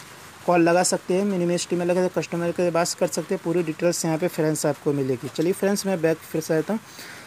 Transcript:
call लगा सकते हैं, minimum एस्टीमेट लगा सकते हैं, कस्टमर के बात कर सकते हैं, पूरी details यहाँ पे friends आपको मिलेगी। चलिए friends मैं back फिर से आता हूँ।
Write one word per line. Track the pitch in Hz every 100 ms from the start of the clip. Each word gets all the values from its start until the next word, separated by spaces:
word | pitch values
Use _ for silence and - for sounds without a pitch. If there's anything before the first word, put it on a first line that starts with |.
| - - - - -
call | 175
लगा | 170 175 180
सकते | 190 -
हैं, | 185 202
minimum | 185 175
एस्टीमेट | 175 - 175 175
लगा | 180
सकते | 180
हैं, | 180
कस्टमर | 151 170 170
के | 170 180
बात | 165 175
कर | - 175
सकते | - 160 185
हैं, |
पूरी | 170 170
details | 160 156 175 170 170
यहाँ | 156
पे | 180
friends | - 156 151 156
आपको | 139 156
मिलेगी। | 143 135 123 135
चलिए | - 165
friends | 196 196 202 196
मैं | 185
back | 160 160
फिर | - 160
से | 156 160
आता | 156
हूँ। | 220 - - - -